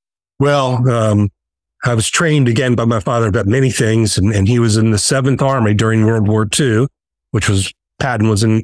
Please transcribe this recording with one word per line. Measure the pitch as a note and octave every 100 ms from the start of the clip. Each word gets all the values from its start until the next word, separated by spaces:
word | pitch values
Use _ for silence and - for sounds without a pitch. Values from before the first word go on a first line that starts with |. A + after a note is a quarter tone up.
| _ _ _ -
Well, | C#3 C#3+ C3 B2 B2+
um, | A#2 A2 G#2 G2+ - _ _ _ _ B2+
I |
was | A#2 -
trained | - E3+ D3+ B2
again | A2+ B2+
by | A#2+
my | A2+ A2+
father | C#3+ A#2+ A2+
about | G#2+ G2
many | B2+ C3
things, | - A2+ A2 A2 -
and, | G2
and | G#2 G2
he | B2
was | A#2 G#2+
in | A2
the | G#2+
Seventh | - C3+ C3 B2
Army | C3+ C3+ G#2+
during | G#2 A2+ A2
World | G#2+ A2+ G#2
War | G#2+
Two, | G#2 - C#3 A2 C#3 - _ _ _
which | A2 G#2
was, | G2 F#2+ - _ -
Patton | C#3 A#2 A2
was | G#2
in, | A2 A2